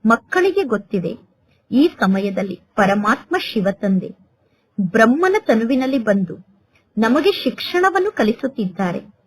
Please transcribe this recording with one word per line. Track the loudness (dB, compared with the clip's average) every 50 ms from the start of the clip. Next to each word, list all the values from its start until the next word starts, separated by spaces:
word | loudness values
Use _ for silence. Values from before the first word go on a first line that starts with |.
| _
ಮಕ್ಕಳಿಗೆ | 2 0 0 _ _ -2 0 0 2 0 0 -2
ಗೊತ್ತಿದೆ, | -2 -2 -4 -4 _ -6 -4 -4 -4 -8 -10 -16 _ _ _ _ _ _ _ _ _
ಈ | 2 2 2 2
ಸಮಯದಲ್ಲಿ | 2 0 0 0 2 0 0 -2 -4 -4 -6 -6 -8 -12 _ _ _
ಪರಮಾತ್ಮ | 0 2 2 2 0 0 0 -2 -2 -2 _ -4 -4
ಶಿವ | -4 -4 -4 -2 -2 -2 -2
ತಂದೆ | _ -2 0 0 0 -2 -4 -16 _ _ _ _ _ _ _ _ _ _ _ _ -4
ಬ್ರಹ್ಮನ | -4 0 4 4 4 4 4 2 2 2 2 0
ತನುವಿನಲ್ಲಿ | 0 2 0 0 2 0 0 0 0 0 -2 -2
ಬಂದು | 0 0 0 0 0 -4 -6 -14 -16 _ _ _ _ _ _ _ _ _ _ -2
ನಮಗೆ | 0 2 2 2 2 2 0
ಶಿಕ್ಷಣವನ್ನು | 0 -4 -4 -6 -4 -10 -4 -2 2 2 2 2 2 -2 -2
ಕಲಿಸುತ್ತಿದ್ದಾರೆ. | -2 0 0 0 0 -2 -4 -8 -6 -4 -6 -6 -4 -4 -4 -4 -4 -6 -10 -12 _ _ _